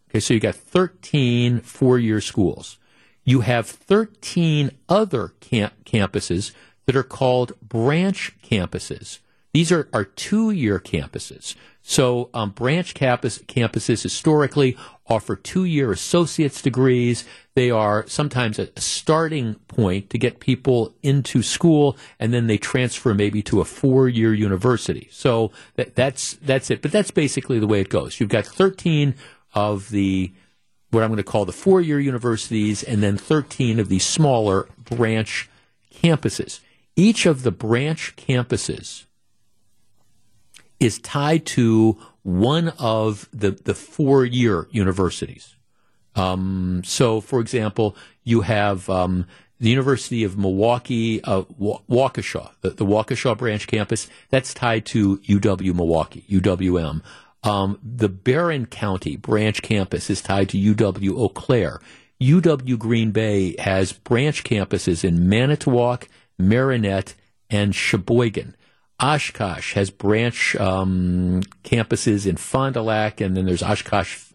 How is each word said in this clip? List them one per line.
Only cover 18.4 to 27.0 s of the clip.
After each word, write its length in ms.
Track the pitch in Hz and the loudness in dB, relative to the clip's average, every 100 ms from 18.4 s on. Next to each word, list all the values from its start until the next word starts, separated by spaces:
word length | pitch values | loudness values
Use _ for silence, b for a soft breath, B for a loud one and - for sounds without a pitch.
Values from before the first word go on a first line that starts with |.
| 117 107 | -2 -2
a, 100 | 104 - | -6 -6
a 60 | |
starting 720 | - - - 160 160 156 117 107 - | -8 -4 2 2 2 -2 -4 -6 -8
point 440 | - 104 95 98 | -2 0 0 -4
to 80 | 110 | -2
get 220 | 123 - | -2 -2
people 540 | - 127 - 123 110 - | -2 -2 2 0 0 -4
into 380 | 143 139 123 135 | 0 0 0 0
school, 560 | - - 170 156 143 127 B B | 0 2 4 4 4 0 B B
and 140 | 113 | -2
then 140 | 120 117 | 0 2
they 100 | 107 | 0
transfer 560 | - 131 123 - 127 | 0 -2 -2 -2 0
maybe 280 | 101 104 107 | 2 0 -2
to 180 | - 107 | 0 0
a 20 | |
four-year 720 | 85 - 139 131 131 117 113 | 0 0 2 4 4 4 2
university. 720 | 107 104 92 120 120 - 76 - | 2 2 0 2 0 -2 -8 -10
So 420 | - 139 113 110 B B - | -4 0 2 0 B B -8
that, 180 | 127 | -4
that's, 400 | - 131 131 - | 0 0 0 -8
that's 360 | - 143 131 - | -6 -2 0 0
it. 120 | - | -4
But 100 | 151 | 0
that's 180 | 214 | 0